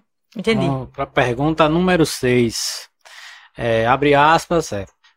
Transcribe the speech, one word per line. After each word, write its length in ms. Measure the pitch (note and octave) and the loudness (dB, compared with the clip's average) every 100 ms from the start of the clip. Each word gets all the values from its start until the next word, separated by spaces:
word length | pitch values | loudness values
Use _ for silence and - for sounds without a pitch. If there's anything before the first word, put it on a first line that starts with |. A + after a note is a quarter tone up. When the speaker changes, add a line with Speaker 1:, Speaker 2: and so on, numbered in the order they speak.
| _ _ _ G#3+ | _ _ _ -8
Speaker 1:
Entendi. 300 | A3+ A3 - | -2 0 0
Speaker 2:
Bom, 220 | C3+ B2 | -4 -6
pra 180 | - C#3 | -8 -6
pergunta 640 | - B2 A#2+ D3 D#3+ D#3 | -2 -2 0 -2 2 2
número 340 | E3 F#3 F3+ | 2 2 2
seis, 840 | D3 - B2+ B2 A#2 - - - - _ - - - - - - | 0 0 0 2 0 -2 -8 -10 -16 _ -20 -20 -20 -20 -20 -8
é, 300 | A#2+ A2+ A2+ | -2 0 2
abre 300 | C3 D3 C#3 | 2 2 4
aspas, 560 | D3 E3 - E3+ - | 4 2 0 -4 -4
é, 140 | G2+ F#2+ _ _ | -8 -10 _ _